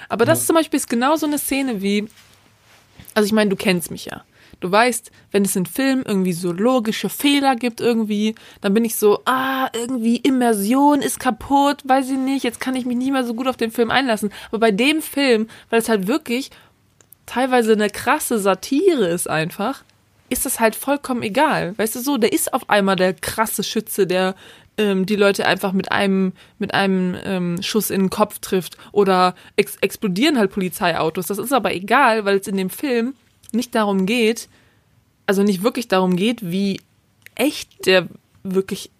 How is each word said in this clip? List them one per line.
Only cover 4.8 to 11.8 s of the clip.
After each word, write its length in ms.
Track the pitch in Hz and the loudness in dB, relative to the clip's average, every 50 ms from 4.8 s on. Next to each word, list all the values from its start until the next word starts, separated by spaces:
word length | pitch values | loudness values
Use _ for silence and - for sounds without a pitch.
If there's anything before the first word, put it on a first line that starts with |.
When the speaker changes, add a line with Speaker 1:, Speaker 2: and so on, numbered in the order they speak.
| 240 254 233 - - - _ _ _ _ | 4 2 0 -4 -8 -14 _ _ _ _
Speaker 1:
wenn 140 | - 202 202 | 0 0 0
es 100 | 196 - | 2 0
in 120 | 196 180 | -2 -2
Filmen 360 | - - - 269 269 262 262 254 | -4 -2 -2 0 0 0 0 -2
irgendwie 280 | - 208 190 185 185 | -2 -2 0 0 0
so 180 | 170 170 185 175 | -2 -2 -4 -4
logische 580 | 170 180 214 254 262 254 214 220 202 - - 190 | -2 0 2 2 2 2 0 -2 -4 -4 -4 -6
Fehler 460 | - - - 285 285 285 277 269 262 | -6 -2 0 2 2 2 2 0 0
gibt 260 | 226 - 247 226 - | 0 -2 -4 -4 -2
irgendwie, 540 | - 233 240 226 220 208 208 208 214 220 220 - - - - - | 0 0 2 0 0 -2 -2 -2 -2 -2 -4 -6 -14 -20 -16 -6
dann 140 | - 202 196 | -2 0 2
bin 100 | 233 233 | 2 0
ich 120 | 226 - | 0 -2
so, 240 | - 208 208 202 - - | 2 4 4 4 4 2
„Ah, 440 | 220 262 262 262 269 269 262 269 - | 0 0 0 0 -2 -2 -2 -2 -4
irgendwie 440 | - 226 233 233 262 240 220 233 240 | -4 -6 -6 -4 -4 -2 0 0 0
Immersion 840 | - - 294 269 247 247 233 226 202 196 208 254 269 285 294 294 285 | 2 2 2 2 4 2 2 2 2 0 0 2 4 6 4 4 4
ist 200 | - 262 - - | 0 -2 -4 -2
kaputt, 600 | - 254 220 - - - 277 277 285 285 285 - | -2 -4 -4 -4 -4 0 2 4 4 2 0 -2